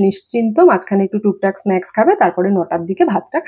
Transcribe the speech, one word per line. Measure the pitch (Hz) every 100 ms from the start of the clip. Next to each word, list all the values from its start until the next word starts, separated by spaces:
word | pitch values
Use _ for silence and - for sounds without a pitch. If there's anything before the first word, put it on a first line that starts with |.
নিশ্চিন্ত, | 196 190 - 233 226 220
মাঝখানে | 359 190 - 196
একটু | 190 208
টুকটাক | 208 196 196 190
স্ন্যাক্স | 202 185 - -
খাবে, | 302 415
তারপরে | 185 180 190
নটার | 196 165 170 170
দিকে | 185
ভাতটা | 339 196 - 311